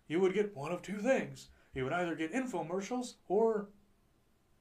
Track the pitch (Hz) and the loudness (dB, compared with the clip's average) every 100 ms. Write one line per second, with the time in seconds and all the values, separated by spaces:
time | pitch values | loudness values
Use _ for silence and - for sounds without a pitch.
0 | - 160 185 185 202 135 147 175 - 202 | -2 2 4 4 0 -2 -4 -4 -4 -2
1 | 214 247 139 135 - - _ 135 131 170 | 2 2 2 -8 -18 -20 _ -4 -2 0
2 | 175 156 160 214 262 180 160 185 196 247 | 0 -2 -2 -2 -2 -4 -2 -4 -2 -4
3 | 247 - - 185 226 214 202 - _ _ | -6 -10 0 4 4 2 -4 -12 _ _
4 | _ _ _ _ _ _ | _ _ _ _ _ _